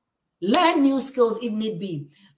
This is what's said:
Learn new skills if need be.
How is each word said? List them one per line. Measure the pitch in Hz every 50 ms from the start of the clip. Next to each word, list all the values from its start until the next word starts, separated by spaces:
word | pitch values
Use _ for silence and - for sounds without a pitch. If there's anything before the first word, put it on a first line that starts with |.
| _ _ _ _ _ _ _ _
Learn | 170 196 269 359 349 330 339 302
new | 277 269 269 262
skills | - - - 247 233 226 202 -
if | 247 226
need | 214 214 220 214 175 165
be. | 202 185 160 143 139 - _ _ _ _ _